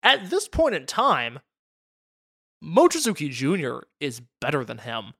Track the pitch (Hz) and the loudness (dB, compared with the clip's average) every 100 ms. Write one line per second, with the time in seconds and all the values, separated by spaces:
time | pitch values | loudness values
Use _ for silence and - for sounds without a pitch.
0 | 220 277 185 370 - - 320 180 135 - | 4 2 0 -4 -2 0 2 0 -4 2
1 | 262 160 117 120 _ _ _ _ _ _ | 2 2 -2 -8 _ _ _ _ _ _
2 | _ _ _ _ _ _ 156 180 339 339 | _ _ _ _ _ _ 0 6 6 4
3 | 233 180 147 123 135 190 139 123 - _ | -2 -2 -6 -2 0 0 -2 -8 -14 _
4 | 143 120 123 _ 123 147 117 117 120 113 | -8 -8 -18 _ -2 -2 -4 -10 -8 -10
5 | 107 - | -10 -20